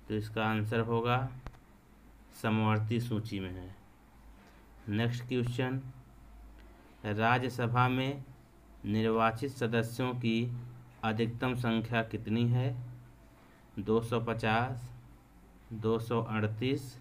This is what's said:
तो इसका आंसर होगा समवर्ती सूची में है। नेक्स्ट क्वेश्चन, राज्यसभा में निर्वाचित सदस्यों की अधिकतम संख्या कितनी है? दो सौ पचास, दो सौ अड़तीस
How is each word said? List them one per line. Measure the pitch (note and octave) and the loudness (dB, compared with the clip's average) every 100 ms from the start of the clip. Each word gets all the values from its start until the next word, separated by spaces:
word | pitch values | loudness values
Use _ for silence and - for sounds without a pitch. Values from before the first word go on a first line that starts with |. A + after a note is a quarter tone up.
तो | - G#2+ | -2 -4
इसका | G#2 A2+ A2 | -2 -2 0
आंसर | A2 G#2+ A#2 | 0 0 0
होगा | A2+ A#2 A#2+ B2 B2+ - - - - - - - - - - - | 2 0 2 0 0 -8 -14 -16 -20 -20 -20 -20 -20 -20 -20 -4
समवर्ती | A2+ A2 A2 G#2+ G#2+ A#2 | 2 4 4 4 2 0
सूची | A#2+ G#2+ G#2 G2+ | 0 -2 -2 -6
में | F#2 | -6
है। | F#2 F2+ - - - - - - - - - - - G#2+ | -8 -12 -16 -20 -20 -20 -20 -20 -20 -20 -20 -20 -16 -2
नेक्स्ट | G2+ A#2+ A#2+ - | 0 2 0 -2
क्वेश्चन, | B2+ B2 - B2+ C3 - - - - - - - - - - - - G#2+ | 0 0 0 -2 -2 -6 -16 -20 -20 -20 -20 -20 -20 -20 -20 -20 -8 -4
राज्यसभा | G#2 A2+ B2 B2+ - A#2+ B2 B2+ | 2 4 4 2 0 2 4 4
में | B2+ C3 C#3+ - - - - - - G#2 | 4 0 -4 -10 -18 -20 -20 -20 -10 -2
निर्वाचित | G#2+ A2+ A2 A2+ A2+ C#3+ | 2 4 4 4 2 -6
सदस्यों | - A#2 A#2 A#2+ - B2+ | -2 0 2 0 -2 -2
की | B2 A#2+ A2+ B2 - - - - - | 0 2 2 0 -4 -10 -16 -20 -6
अधिकतम | A2 G#2+ A2+ A#2 C3 B2 | -2 0 0 0 -2 0
संख्या | A#2+ A2+ A2 A#2 | 0 0 2 -2
कितनी | A2+ G#2+ G2+ A2+ A#2+ | 0 -6 -2 2 4
है? | A#2+ C3 - - - - - - - - - - - | 2 0 -4 -10 -14 -20 -20 -20 -20 -20 -20 -14 -8
दो | G2+ A2+ | 0 2
सौ | A#2 A#2+ | 2 -2
पचास, | A#2 A2+ A2+ A2+ B2+ B2+ - - - - - - - - - | 0 0 2 2 0 -4 -10 -16 -20 -20 -20 -20 -20 -20 -12
दो | A2 A2 A2+ | -2 0 0
सौ | A#2 A#2 | 2 -2
अड़तीस | A2+ A2 G#2+ G#2+ B2+ C#3+ - - | 0 0 0 0 0 0 -4 -16